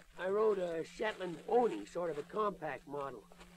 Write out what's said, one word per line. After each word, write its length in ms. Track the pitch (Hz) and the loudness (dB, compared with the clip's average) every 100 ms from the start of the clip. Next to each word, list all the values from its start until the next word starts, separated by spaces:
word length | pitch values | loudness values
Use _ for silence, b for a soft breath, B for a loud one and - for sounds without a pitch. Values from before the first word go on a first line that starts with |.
| - - | -18 -6
I 100 | 180 | 0
rode 300 | 202 220 202 | 4 4 4
a 260 | 180 165 | 2 -2
Shetland 520 | 156 - 220 208 185 160 - | -6 -2 -2 -2 -4 -6 2
pony, 380 | 226 240 170 104 | 4 4 2 -6
sort 240 | 170 175 | -4 -2
of 80 | 147 | -2
a 40 | |
compact 640 | 143 202 214 190 156 131 - | -4 0 0 0 -4 -6 -6
model. 360 | 143 139 123 - - - | -6 -6 -6 -14 -20 -20